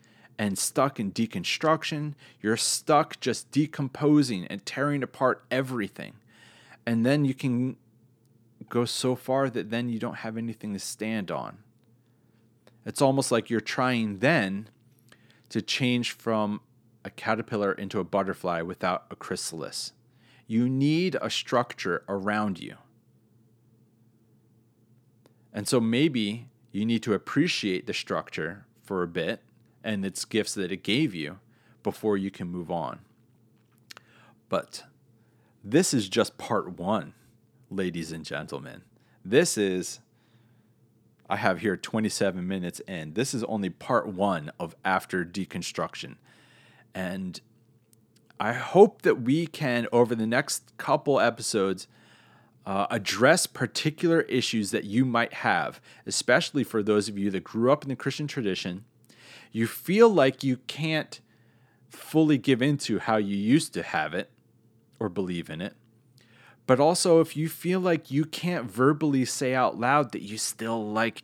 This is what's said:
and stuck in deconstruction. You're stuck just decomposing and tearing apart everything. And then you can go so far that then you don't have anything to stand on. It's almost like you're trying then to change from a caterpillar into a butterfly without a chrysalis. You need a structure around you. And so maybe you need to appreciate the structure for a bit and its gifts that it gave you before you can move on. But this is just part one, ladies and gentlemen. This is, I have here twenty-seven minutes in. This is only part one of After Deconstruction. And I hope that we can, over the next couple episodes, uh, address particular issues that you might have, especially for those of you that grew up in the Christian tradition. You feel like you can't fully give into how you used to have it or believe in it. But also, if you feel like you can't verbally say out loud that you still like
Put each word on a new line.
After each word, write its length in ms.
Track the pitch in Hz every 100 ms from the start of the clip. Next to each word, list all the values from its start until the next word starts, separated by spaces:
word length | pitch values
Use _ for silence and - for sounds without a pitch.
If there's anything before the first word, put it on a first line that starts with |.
| _ _ - -
and 200 | 104 95
stuck 420 | - - 139 -
in 140 | 101
deconstruction. 1000 | 95 113 95 85 - 156 156 - 151 151 143 - -
You're 160 | 107 110
stuck 640 | - - - 151 156 -
just 300 | 127 113 -
decomposing 960 | 139 151 - 135 - 147 151 127 98 85
and 180 | 101 -
tearing 380 | - 143 143
apart 420 | 127 - 127 - -
everything. 680 | 127 127 127 98 - 57 - _ _ - - - - -
And 200 | 113 117
then 180 | 147
you 100 | 139
can 440 | 131 135 120 131 131 _ _ _ _ _ _ _ _ -
go 160 | 120 120
so 300 | - 131 127
far 340 | - 131 135
that 200 | 113 98
then 200 | 117 120
you 100 | 113
don't 180 | 117 -
have 200 | 113 113
anything 360 | 113 110 107
to 60 | 98
stand 520 | - - 110 110 87
on. 280 | 76 53 - _ _ _ _ _ _ _ _ _ _ _ _ 107
It's 160 | -
almost 300 | 139 135 123
like 180 | 117 -
you're 100 | 113
trying 600 | - - 127 120 110 98
then 500 | 127 165 95 98 110 _ _ _ _ - _ _ _
to 120 | 113
change 500 | - - 127 123 117
from 500 | - - 110 104 104 _ _ _ _
a 60 | -
caterpillar 600 | - - 110 113 107 101
into 280 | - 98 104
a 40 |
butterfly 580 | 85 101 95 87 90 85
without 440 | 85 92 90 90 -
a 60 | 90
chrysalis. 760 | - 92 - 82 58 - - - _ _ _ - -
You 220 | 113 123
need 480 | 131 143 160 185 135
a 80 | 113
structure 720 | - - 127 117 - 95 85 -
around 520 | 98 98 107 107 90
you. 160 | - - _ _ _ _ _ _ _ _ _ _ _ _ _ _ _ _ _ _ _ _ _ _ _ _ _ _ _
And 160 | 104 101
so 120 | 131
maybe 680 | 113 120 160 127 104 117 117 _ _
you 140 | 98 110
need 160 | 117
to 100 | 120
appreciate 760 | 98 - 135 175 - 104 92 -
the 60 |
structure 720 | 92 - 87 - - 80 101 - _
for 180 | - 95
a 60 | 87
bit 340 | 87 82 113 _ _ _ _
and 220 | 110 104 95
its 200 | - -
gifts 280 | 110 101 104
that 160 | 90
it 120 | 95
gave 320 | - 117 156 87
you 240 | 73 95 _ _ _ _
before 360 | 104 - 107 101
you 120 | 98
can 180 | - 90
move 220 | 87 82
on. 300 | 87 67 - _ _ _ _ _ _ _ _ _ - _ _ - _ -
But 340 | 92 - - - _ _ _ _ _ _ _
this 300 | 98 131 190
is 160 | 135 95
just 280 | 110 101 -
part 400 | - 110 - 87
one, 360 | 90 107 - - _ _ _ _ -
ladies 400 | 98 92 85 78
and 120 | 82
gentlemen. 600 | 76 71 76 69 67 - - _ _ _
This 340 | 92 123 170 -
is, 420 | 98 92 87 - _ _ _ _ _ _ _ _ _ _ _ _ -
I 100 | 104
have 240 | 110 87
here 140 | 101 90
twenty-seven 720 | - 110 107 - 101 90 90
minutes 340 | 98 90 -
in. 320 | - 90 78
This 200 | 80 135
is 100 | 120 107
only 240 | 107 95
part 380 | - - 120 110
one 440 | 92 101 87 76 -
of 160 | 85 - 95
After 400 | 92 - 92 87
Deconstruction. 920 | 95 90 92 - - 80 - 67 - _ - _ _ - _ _
And 480 | 95 92 95 92 82 _ _ _ _ _ _ _ _ _ -
I 140 | 107
hope 480 | 127 123 175 208 -
that 180 | 170 107
we 260 | 120 156 160
can, 400 | - 143 120 117
over 220 | 120 120
the 140 | 117 110
next 500 | 120 147 - _ -
couple 420 | - 151 147 135
episodes, 680 | 117 117 110 110 95 92 - _ - - - - _ _ -
uh, 200 | 95 101
address 560 | 117 95 101 127 175 -
particular 720 | - - - 156 147 165 165
issues 500 | - 127 - 113 98
that 120 | 107
you 220 | 101 107 131
might 280 | 117 117
have, 460 | - 120 95 65 - - - -
especially 580 | - - 123 - 147
for 200 | 117 113
those 240 | 104 104 104
of 100 | 101
you 140 | 101
that 120 | 95
grew 280 | - 113 120
up 120 | 147
in 60 | 135
the 60 | 127
Christian 320 | 139 135 147
tradition. 580 | - 104 90 95 90 - _ _ - - - -
You 160 | 113 113
feel 420 | - - 202 233
like 340 | 185 135 131
you 140 | 135 127 -
can't 540 | - 160 156 - - _ _ _ _ _ _ _
fully 480 | - - 156 156 139
give 240 | 139 123
into 380 | 135 143 - 101
how 180 | - 110
you 180 | 101 101
used 380 | 104 143 -
to 100 | 92
have 300 | 80 - 78
it 160 | 87 - _ _ _ _ _ _ -
or 100 | 107
believe 400 | 87 92 87 80
in 120 | 80
it. 140 | 98 - _ _ _ _ _ _ - _ -
But 120 | 127
also, 400 | 151 175 185 165
if 180 | 160 147
you 100 | 156
feel 320 | - 170 185
like 300 | 185 160 -
you 160 | 135 156
can't 440 | - 175 175 120
verbally 540 | 117 135 147 151 135
say 300 | 123 - 131
out 260 | 131 123 92
loud 320 | 120 143 131
that 120 | 104
you 140 | 101 110
still 540 | - - 113 117 107
like 300 | 107 113 -